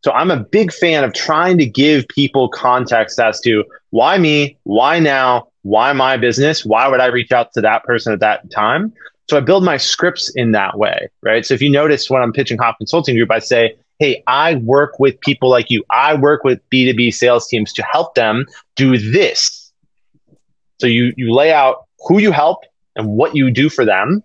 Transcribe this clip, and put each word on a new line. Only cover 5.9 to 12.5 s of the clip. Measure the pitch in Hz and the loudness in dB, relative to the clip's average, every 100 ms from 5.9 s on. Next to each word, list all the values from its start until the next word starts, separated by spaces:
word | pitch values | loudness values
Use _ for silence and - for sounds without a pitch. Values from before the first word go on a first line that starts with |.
my | 139 131 131 | 2 0 0
business, | 120 117 143 156 - | 0 0 -2 -2 -2
why | 110 135 | 0 2
would | 127 | 2
I | 127 | 0
reach | 123 117 | -2 0
out | 127 117 | 0 0
to | - | -2
that | 107 113 | 0 0
person | - 120 117 | -2 -4 -2
at | 104 | -2
that | 107 101 - | 0 -2 -6
time? | - 107 143 214 - - _ - | -4 -2 -2 -4 -10 -20 _ -2
So | 147 | -2
I | |
build | 127 190 | 2 2
my | 185 139 | 2 -2
scripts | - - - - - - | -4 -2 -2 -4 -8 -4
in | 117 | 0
that | 107 98 101 | 0 -2 -2
way, | 104 - - _ | -2 -2 -8 _
right? | - 113 113 | -2 -2 0
So | |
if | 127 | -2
you | 143 | 2
notice | 143 156 139 - | 2 2 0 0
when | 135 | -2
I'm | 120 | 0
pitching | 113 135 | -2 -4